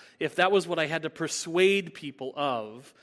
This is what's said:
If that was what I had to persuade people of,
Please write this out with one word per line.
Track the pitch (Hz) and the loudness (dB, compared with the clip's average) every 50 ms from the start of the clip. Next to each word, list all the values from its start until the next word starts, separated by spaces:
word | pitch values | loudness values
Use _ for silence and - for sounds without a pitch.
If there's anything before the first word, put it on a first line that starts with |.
| - - _ - | -20 -18 _ -6
If | 165 147 - | -6 -4 2
that | - 180 185 | 2 4 4
was | 202 196 170 | 4 4 2
what | 170 175 165 | 2 -2 -2
I | 156 | -2
had | 143 165 160 156 | 0 -2 -4 -4
to | 156 | -6
persuade | - - 165 151 - - - 170 165 180 185 196 196 196 185 165 - | -6 -6 -6 -6 -6 -6 -6 -2 2 4 4 6 4 2 0 -4 -12
people | - 151 143 - - 131 131 - | -12 -12 -12 -10 -10 -10 -10 -6
of, | 147 143 143 127 117 110 107 110 123 139 - _ _ | -2 -2 -2 -2 -2 -4 -8 -12 -16 -20 -20 _ _